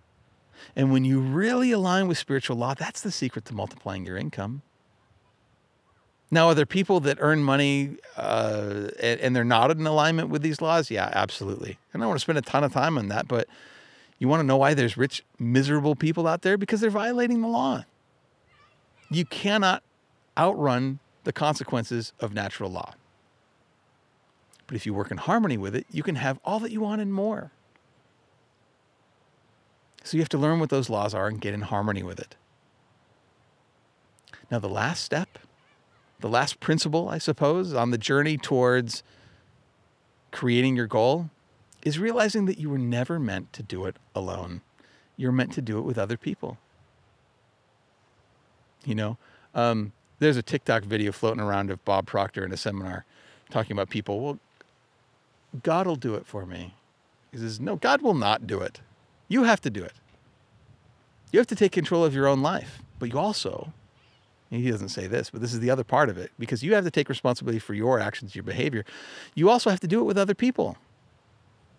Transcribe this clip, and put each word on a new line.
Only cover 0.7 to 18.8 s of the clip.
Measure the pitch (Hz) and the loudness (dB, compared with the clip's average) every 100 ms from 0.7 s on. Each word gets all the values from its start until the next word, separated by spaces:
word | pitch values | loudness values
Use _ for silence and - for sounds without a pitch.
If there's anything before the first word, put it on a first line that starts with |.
And | - 135 | 0 4
when | 131 | 4
you | 131 135 | 4 2
really | 131 147 214 247 254 | 2 0 2 2 2
align | 220 185 185 190 | 2 2 2 2
with | 160 | 0
spiritual | - 135 - 120 | -2 -2 -2 -2
law, | 120 135 | -2 -4
that's | 160 - | -6 -8
the | 214 | -8
secret | - 127 - - | -4 -6 -6 -10
to | |
multiplying | 110 98 - - 95 90 | -8 -8 -10 -10 -10 -8
your | 92 | -8
income. | 151 - 101 139 - _ _ _ _ _ _ _ _ _ _ _ _ _ _ _ _ | -6 -6 -8 -8 -14 _ _ _ _ _ _ _ _ _ _ _ _ _ _ _ _
Now, | 160 165 | 4 6
are | 156 | 6
there | 143 | 4
people | 185 190 190 | 2 2 4
that | 143 139 | 2 2
earn | 147 156 | 2 4
money, | 143 139 143 139 139 - - - | 4 4 4 2 -2 -6 -12 -6
uh, | 110 113 110 107 104 101 104 - | -2 0 0 -2 -4 -4 -6 -2
and, | 117 120 | 0 0
and | 131 127 | 2 2
they're | |
not | 117 117 123 | 4 6 4
in | 160 156 | 2 2
alignment | 156 151 165 160 | 2 4 2 0
with | 151 | -2
these | 156 147 | -2 -2
laws? | 160 165 151 | 0 2 0
Yeah, | 104 95 | -2 -2
absolutely. | 95 101 - 98 98 - 98 _ | 0 -2 -4 -8 -8 -10 -14 _
And | - | -6
I | 226 | -2
don't | |
wanna | 160 | -2
spend | - 156 | -2 -2
a | |
ton | - 143 | 0 0
of | 143 | 2
time | 131 147 156 | 2 0 0
on | 101 | -2
that, | 107 - | -4 -2
but | 120 - - - - - - - _ | -2 -2 -8 -20 -20 -20 -20 -20 _
you | 131 | 2
wanna | 160 | 4
know | 143 135 | 4 6
why | 139 | 6
there's | 147 120 101 | 4 2 2
rich, | 135 - - - | -2 -2 -12 -6
miserable | 117 127 139 147 143 143 | 2 4 4 2 2 2
people | 160 165 165 | 0 0 0
out | 170 | 0
there? | 185 196 | 2 0
Because | 196 220 | 0 0
they're | 226 | 0
violating | 208 226 247 240 240 | 0 0 0 0 0
the | 226 | 0
law. | 233 262 - - _ _ _ _ _ _ _ _ _ | 0 0 -2 -6 _ _ _ _ _ _ _ _ _